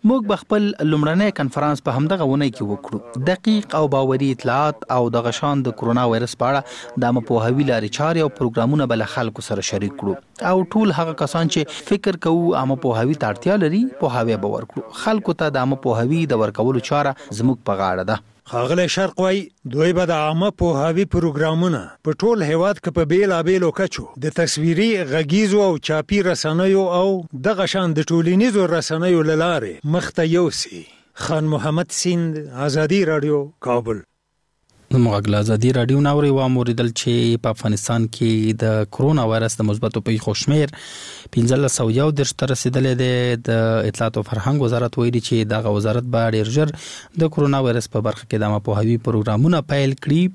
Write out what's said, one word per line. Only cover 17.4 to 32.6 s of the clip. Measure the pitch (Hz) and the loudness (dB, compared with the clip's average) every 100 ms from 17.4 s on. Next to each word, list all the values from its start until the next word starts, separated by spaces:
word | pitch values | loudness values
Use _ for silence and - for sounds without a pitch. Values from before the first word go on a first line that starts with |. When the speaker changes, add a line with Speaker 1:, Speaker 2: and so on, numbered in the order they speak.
| 120 123 - | 0 0 -2
Speaker 1:
په | 98 | 0
غاړه | 95 92 92 | 0 0 -2
ده. | 107 - _ - | -4 -6 _ -8
Speaker 2:
ښاغلی | 120 127 175 175 | -4 0 0 0
شرق | - 190 - | 0 -2 0
وایي | 185 196 180 _ 135 | 0 0 -4 _ -8
دوی | 135 165 180 | 0 2 2
به | 175 | 0
د | 160 | 0
عامه | 151 160 202 - | 0 0 -2 0
پوهاوي | 175 139 156 165 202 | 0 2 0 0 0
پروګرامونه | 175 165 147 156 160 180 147 85 - 156 | 0 0 0 0 2 0 -2 -6 -6 -6
په | 151 | 0
ټول | 214 226 151 | 0 2 0
هیواد | 160 190 196 | 0 0 -2
کې | 175 160 | -4 -2
په | 151 | 2
بیلابیلو | 180 202 170 165 190 175 160 | 2 2 0 2 2 0 0
کچو | 190 - - - | -4 -4 -12 -8
د | 151 160 | -6 -2
تصویري، | 165 - 165 165 226 208 147 | -2 0 0 2 2 0 0
غږیزو | 151 151 190 214 202 196 | -2 2 2 4 4 2
او | 156 - | 0 -2
چاپي | 156 147 202 185 | -2 0 0 0
رسنیو | 170 156 160 190 196 190 175 | 0 0 0 2 2 2 2
او | 196 190 165 135 180 | 2 0 -4 -4 -2
دغه | 196 185 190 | 0 0 0
شان | 180 156 | 0 0
د | 151 | 2
ټولنیزو | 170 165 185 247 202 180 | 2 4 4 4 2 2
رسنیو | 165 - 160 180 170 156 | 0 -2 -2 2 2 2
له | 156 | 2
لارې | 170 160 107 82 147 170 | 2 0 -4 -6 -2 -2
مخته | - - 160 | -2 -2 2
یوسي. | 170 170 - - 87 78 - _ | 2 2 -2 -10 -12 -18 -20 _
خان | - - 156 156 151 | -12 -4 -2 0 0
محمد | 147 156 175 - | 0 -2 -2 -4
سیند، | 180 170 165 151 147 123 | -2 0 -2 -6 -10 -4